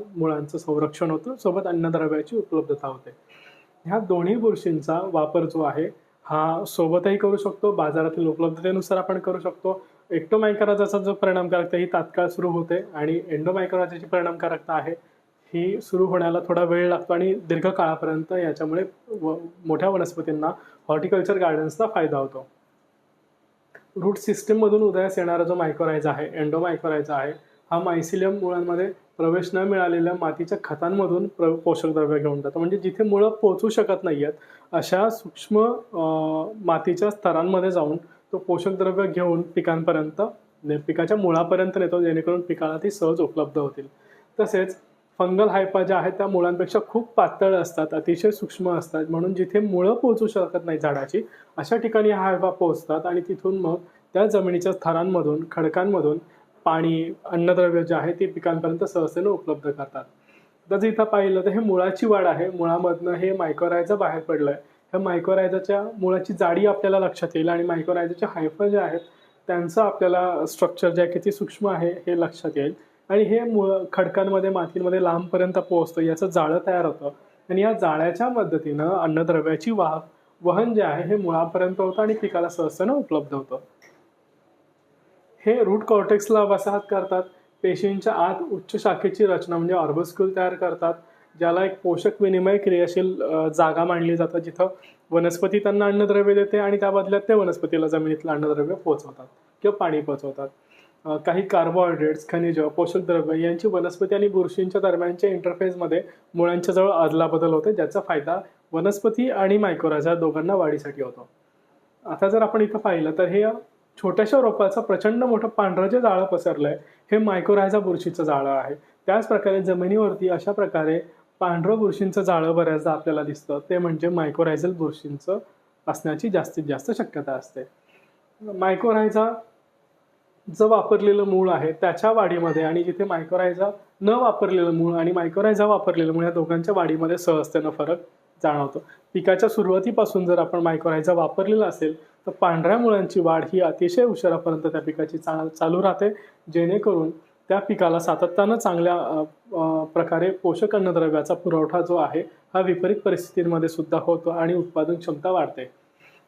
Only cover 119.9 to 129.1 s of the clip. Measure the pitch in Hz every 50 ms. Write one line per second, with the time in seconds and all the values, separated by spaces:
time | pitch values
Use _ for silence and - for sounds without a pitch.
119.9 | 202 220 214 202 196 - 185 185 175 170 - 202 202 208 202 190 - 165 156 156
120.9 | 160 170 165 - - _ _ _ _ - 185 180 175 170 165 190 220 220 214 196
121.9 | 170 - 202 190 175 202 185 175 180 165 160 165 165 170 170 160 156 151 156 170
122.9 | 156 151 - 170 156 151 147 147 143 - - - 143 143 - - 185 180 175 170
123.9 | 160 151 160 175 175 170 160 151 147 - 165 160 156 147 160 180 185 165 160 147
124.9 | 151 - - 147 147 143 - - 190 220 - - _ _ _ _ _ _ _ -
125.9 | 147 - - 160 156 156 - 233 185 175 151 - - - 156 147 156 180 - -
126.9 | 220 - 220 - - 151 139 139 135 127 - - - 135 127 - _ _ _ _
127.9 | _ _ _ _ _ _ _ _ _ _ 214 214 196 185 185 190 190 185 - 233
128.9 | 220 220 214 214